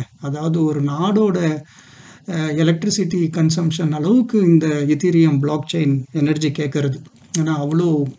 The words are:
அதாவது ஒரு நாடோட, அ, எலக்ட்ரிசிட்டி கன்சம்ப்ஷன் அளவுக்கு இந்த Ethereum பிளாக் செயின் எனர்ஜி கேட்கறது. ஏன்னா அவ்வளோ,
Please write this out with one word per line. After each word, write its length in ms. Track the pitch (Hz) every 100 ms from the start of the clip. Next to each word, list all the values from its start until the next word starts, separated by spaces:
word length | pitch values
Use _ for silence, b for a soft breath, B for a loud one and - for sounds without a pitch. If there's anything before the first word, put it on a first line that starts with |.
| 131 _
அதாவது 440 | 143 147 165 165
ஒரு 180 | 156 147
நாடோட, 560 | 143 147 190 214 214 180 160 151 B B B B B B -
அ, 240 | 165 156
எலக்ட்ரிசிட்டி 760 | 151 165 165 208 - 170 185 160
கன்சம்ப்ஷன் 640 | 165 160 185 165 - 160
அளவுக்கு 480 | 151 165 247 240 214
இந்த 280 | 180 165 160
Ethereum 720 | 147 143 147 180 165 160 139
பிளாக் 280 | 143 151 -
செயின் 300 | 165 143 135 127
எனர்ஜி 380 | 160 147 151 156
கேட்கறது. 460 | 147 143 147 139 123 - - - 165
ஏன்னா 140 | 156
அவ்வளோ, 520 | 151 143 165 175 151 131